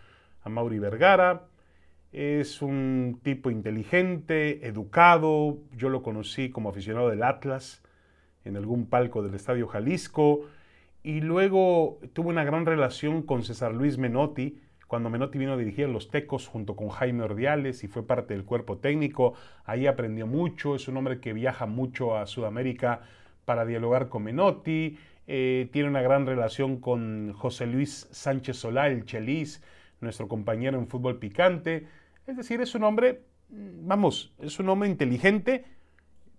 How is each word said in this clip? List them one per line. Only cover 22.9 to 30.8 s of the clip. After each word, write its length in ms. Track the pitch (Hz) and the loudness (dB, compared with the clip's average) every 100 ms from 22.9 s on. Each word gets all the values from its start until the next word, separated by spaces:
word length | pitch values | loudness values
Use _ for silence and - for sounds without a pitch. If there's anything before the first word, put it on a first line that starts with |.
| 117 - - - _ - | -2 -6 -20 -20 _ -2
para 180 | 117 | 0
dialogar 460 | 117 117 117 127 123 | 0 0 2 2 2
con 140 | 117 | -6
Menotti. 720 | 107 131 196 - 160 160 160 151 - - - | -4 2 2 2 -2 -2 -2 -6 -18 -18 -6
Eh, 440 | 135 131 127 123 | -2 0 0 0
tiene 160 | 143 143 | 0 0
una 140 | 139 | 2
gran 240 | 127 139 131 | 4 4 2
relación 560 | 127 123 - 135 127 | 0 -2 0 -2 -2
con 500 | 123 120 113 107 104 | -2 -2 -2 -6 -6
José 320 | 101 127 - 120 | -6 -6 -4 -2
Luis 440 | 127 143 - - | -2 -2 -6 -16
Sánchez 460 | - 143 135 131 127 | -8 -4 -4 -4 -6
Solá, 300 | 113 123 143 | -2 2 2
el 180 | 123 - | 0 -4
Chelis, 560 | 113 110 160 147 - - - - - | -6 -2 -2 -4 -10 -20 -20 -20 -12
nuestro 300 | 117 - 101 | -10 -8 -6
compañero 480 | 107 101 110 131 | -6 -2 -2 -2
en 100 | 131 | -2